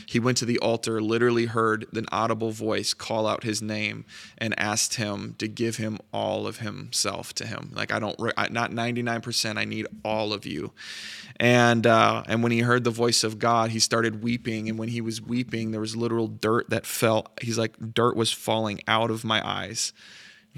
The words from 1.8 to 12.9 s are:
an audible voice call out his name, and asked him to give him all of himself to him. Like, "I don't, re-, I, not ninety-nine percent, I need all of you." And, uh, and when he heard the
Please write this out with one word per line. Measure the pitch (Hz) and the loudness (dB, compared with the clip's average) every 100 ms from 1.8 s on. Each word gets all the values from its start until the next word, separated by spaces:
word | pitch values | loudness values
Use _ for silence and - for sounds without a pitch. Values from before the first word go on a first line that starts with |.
| 113 113 | -4 -8
an | - | -2
audible | 98 113 110 113 | 0 0 0 -2
voice | 110 110 101 104 - | -2 -2 0 -2 -4
call | - 113 107 | -2 0 0
out | 104 | 0
his | 117 107 | -2 -4
name, | 107 107 107 107 - - - - | -4 -4 -4 -6 -14 -20 -20 -6
and | 113 - | -4 -2
asked | 104 107 - - | 0 0 -2 -2
him | 107 101 107 117 | -4 -4 -8 -6
to | 107 | -6
give | 107 117 110 | -2 -2 -2
him | 110 107 - | -4 -6 -6
all | 107 104 101 104 | -4 -2 -2 -4
of | 110 | -6
himself | 107 98 110 - 101 90 - - | -10 -10 -6 -2 -2 -4 -8 -10
to | 113 | -8
him. | 110 - | -8 -8
Like, | 104 104 | -6 -2
"I | 110 | -2
don't, | 107 - | -2 -2
re-, | 113 - | -2 0
I, | 110 | -2
not | 117 117 | -2 -2
ninety-nine | 113 117 120 120 117 | -2 -2 -2 -2 -4
percent, | 117 113 113 107 | -4 -2 -2 -2
I | 107 | -4
need | 107 107 110 | -4 -8 -6
all | 107 110 107 | -2 -2 0
of | 104 107 | -4 -6
you." | - - - - - - - - - | -8 -8 -12 -14 -12 -12 -14 -10 2
And, | 120 123 120 117 117 | 6 8 6 6 6
uh, | 113 110 113 - | 8 6 4 0
and | 117 | 2
when | 117 | 2
he | 117 | 4
heard | 120 123 | 4 4
the | 120 | 2